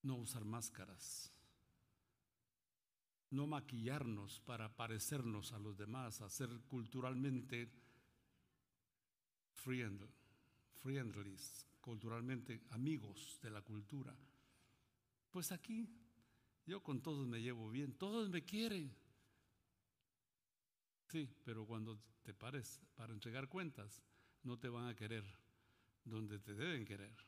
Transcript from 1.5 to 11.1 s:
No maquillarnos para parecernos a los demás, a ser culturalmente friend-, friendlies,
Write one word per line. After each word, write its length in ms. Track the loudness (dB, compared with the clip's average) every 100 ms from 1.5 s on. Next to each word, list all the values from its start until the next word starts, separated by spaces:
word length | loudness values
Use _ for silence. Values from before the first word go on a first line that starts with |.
| -20 -20 -20 _ _ _ _ _ _ _ _ _ _ _ _ _ _ _
No 160 | 4 4
maquillarnos 920 | 2 0 0 2 2 2 0 -2 -6
para 340 | -4 -2 -2 0
parecernos 760 | 0 2 4 4 4 2 0
a 60 | -2
los 180 | -2 -2
demás, 440 | -2 -2 -2 -4
a 80 | -4
ser 200 | 0 0 -2 -4
culturalmente 1040 | -2 0 0 2 4 4 4 2 0 -2 -8 -20 -20 -20 -20 _ _ _ _ _ _ _ _ _ _ _ _ _ -8
friend-, 460 | 0 2 2 -2 -8 -16 -20 -20 -20 -20 _ -6
friendlies, 840 | 0 2 2